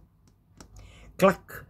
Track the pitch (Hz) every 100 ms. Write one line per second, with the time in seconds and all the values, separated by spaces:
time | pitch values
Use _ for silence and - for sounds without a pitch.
0 | - - - - - - - - - -
1 | - - 190 185 - -